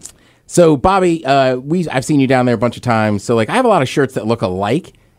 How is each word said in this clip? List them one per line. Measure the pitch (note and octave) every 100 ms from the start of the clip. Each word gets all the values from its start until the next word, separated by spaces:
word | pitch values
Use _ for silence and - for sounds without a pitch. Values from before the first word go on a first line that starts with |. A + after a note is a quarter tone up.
| - - _ _ _
So, | - E3 C#3+
Bobby, | F#3 G3 F#3 E3 C3
uh, | C#3 C3 B2+
we, | C#3 F3+ D#3
I've | C3+
seen | - D3+
you | C3
down | C3 B2
there | A2+
a |
bunch | A#2+ -
of |
times. | B2+ A2+ G#2+ G2+
So, | -
like, | A#2 G#2+
I |
have | G3+
a | B3+
lot | F#3
of | C3
shirts | - C3+ -
that | G#2+
look | A#2
alike, | G2 F#2 G2+ D3 - _ _